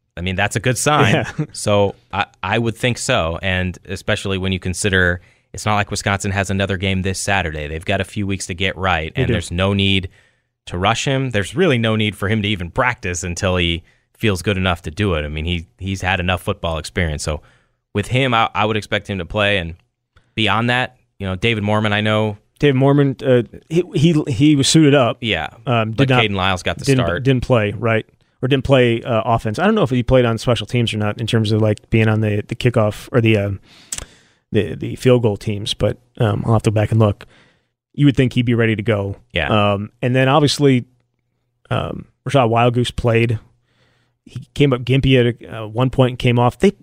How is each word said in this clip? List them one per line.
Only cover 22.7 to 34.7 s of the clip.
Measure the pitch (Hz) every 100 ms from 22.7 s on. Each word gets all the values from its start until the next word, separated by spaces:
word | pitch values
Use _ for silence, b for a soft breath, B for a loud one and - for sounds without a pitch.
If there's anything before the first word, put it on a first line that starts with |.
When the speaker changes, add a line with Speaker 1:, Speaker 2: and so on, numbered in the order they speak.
| 131
Speaker 2:
Mormon, | 135 143 139 127
uh, | 131 123 107 - -
he, | 160 -
he, | 175 160 151 147
he | 110 151 143
was | 131
suited | 160 151 143
up. | 117 -
Speaker 1:
Yeah, | 117 87 71 - -
Speaker 2:
Um, | 117 110
Speaker 1:
but | 110 135
Speaker 2:
did |
not, | 127
Speaker 1:
Caden | 107 98
Lyles | 95 92
got | - 85
the | -
Speaker 2:
didn't, | 131 85
Speaker 1:
start. | 87
Speaker 2:
didn't | 131 127
play, | - 123 104 104
right? | 113 110 - _ _ -
Or | 127
didn't | 135
play, | - 135 123 117
uh, | - 113 120
offense. | 113 113 107
I | 190
don't | 220
know |
if | 135
he | 127
played | 117 131 120
on | 113
special | - 113 104
teams | 120 113
or | 110
not | 104 104
in | 110
terms | 113 107
of, | 110
like, | 107 107 -
being | 113 110
on | 107
the, | 110 104 -
the | -
kickoff | 123 117 104 - -
or | 127
the, | 113 107
um, | 101 98 B B B B B B B B B
the, | 101 -